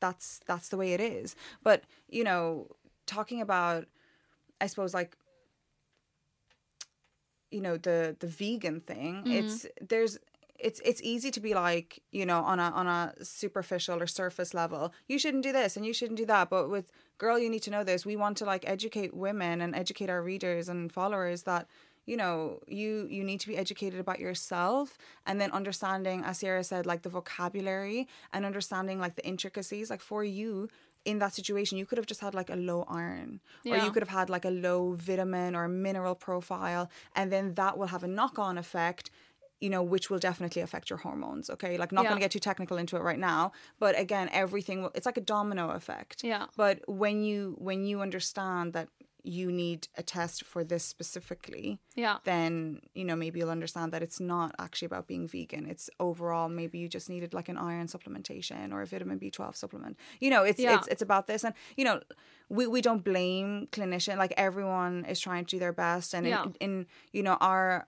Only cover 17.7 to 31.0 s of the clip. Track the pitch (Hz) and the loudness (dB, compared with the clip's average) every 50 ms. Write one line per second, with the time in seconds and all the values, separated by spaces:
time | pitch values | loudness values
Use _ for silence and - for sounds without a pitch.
17.7 | 208 208 202 190 180 175 180 202 214 208 208 208 202 - 214 202 190 185 - 180 | -2 0 2 2 2 2 0 -2 0 0 0 0 0 0 0 0 0 0 0 0
18.7 | 196 190 208 220 - 214 196 - - 180 190 196 208 202 180 170 170 175 170 175 | -2 -2 -2 -2 -2 -2 -2 -2 -4 -2 -2 -2 0 0 0 0 0 0 0 0
19.7 | - 180 180 - - - 202 185 180 175 170 180 190 190 190 180 175 170 170 180 | -2 -2 -2 -2 -4 -2 -2 0 0 0 -2 -2 -4 -2 0 0 0 0 0 -2
20.7 | 175 175 170 165 - 185 185 202 208 190 180 175 175 170 - 190 175 170 175 - | -4 -4 -4 -4 0 0 0 2 2 2 0 0 -2 -2 -2 0 0 0 -2 -4
21.7 | - - - _ _ _ _ - 240 233 - 175 170 160 160 131 - - - - | -12 -20 -20 _ _ _ _ -4 -2 0 0 0 0 0 -2 -4 -6 -8 -10 -8
22.7 | 196 202 214 214 214 214 202 - 196 196 196 196 196 196 - 208 214 202 190 - | -6 -4 -2 -2 -2 -2 -4 -4 -4 -4 -2 -2 -2 -4 -4 -4 -2 -2 -2 -2
23.7 | 196 - 202 190 185 185 180 185 185 - 185 180 180 - - - 185 175 175 190 | -4 -4 -4 -4 -2 -2 -2 -2 -2 -2 -2 -4 -4 -4 -4 -2 0 2 2 4
24.7 | 247 277 285 269 - - - - - - - 190 196 202 202 196 - 196 196 202 | 4 2 0 -2 -6 -14 -20 -20 -20 -8 -4 -2 0 0 0 0 0 -2 -2 -4
25.7 | 190 - 208 190 190 190 190 190 185 185 - 185 180 - 208 190 185 185 180 - | -4 -2 0 0 0 0 0 0 -2 -2 -2 -4 -4 -2 0 0 2 0 0 0
26.7 | 190 180 175 180 170 170 - 180 180 185 - - - - 180 175 202 202 190 190 | -2 0 0 0 0 -2 -2 -4 -6 -6 -6 -6 -4 -4 -2 -2 -2 -2 -2 -2
27.7 | 190 190 196 202 220 247 262 - - - - - - 196 202 202 196 202 190 - | -2 -2 -2 -2 -2 -2 -4 -4 -8 -18 -12 -6 -4 -2 -2 -2 -2 -4 -4 -2
28.7 | 202 185 185 190 190 190 180 175 175 - - - 190 175 - 190 - 208 185 - | -2 -2 -2 -2 -2 -2 -2 -2 -4 -4 -4 -4 -4 -4 -6 -6 -6 -6 -6 -6
29.7 | 208 208 220 220 214 180 - - 208 214 208 208 190 202 220 226 208 190 208 226 | -6 -6 -6 -6 -6 -8 -8 -4 -2 -2 -2 -2 -2 -4 -4 -4 -4 -4 -4 -6
30.7 | - - - _ _ _ | -10 -14 -20 _ _ _